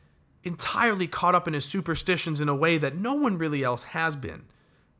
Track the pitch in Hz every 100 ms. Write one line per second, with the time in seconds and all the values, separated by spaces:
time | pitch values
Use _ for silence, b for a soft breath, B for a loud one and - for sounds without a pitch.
0 | b b b _ 180 170 - - 233 202
1 | 175 - 175 180 175 151 135 196 175 156
2 | - 180 - 147 147 139 160 165 147 151
3 | 220 285 277 185 160 147 127 120 - 160
4 | 165 151 127 78 - b b b b